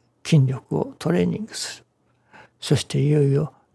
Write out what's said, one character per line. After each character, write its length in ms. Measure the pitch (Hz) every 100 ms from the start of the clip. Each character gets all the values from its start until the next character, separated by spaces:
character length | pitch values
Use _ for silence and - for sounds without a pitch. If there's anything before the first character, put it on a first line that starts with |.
| _ _
筋 220 | - 160 131
力 320 | 131 - 151
を 160 | 277 262
ト 140 | 170
レ 100 | 175
ー 20 |
ニ 160 | 175 -
ン 40 |
グ 100 | 220
す 260 | - - -
る。 40 | _ _ _ _ _ - - _
そ 160 | -
し 100 | 151
て 180 | - 143
い 80 | 139
よ 120 | 151
い 80 | 139
よ 220 | 139 156 _ _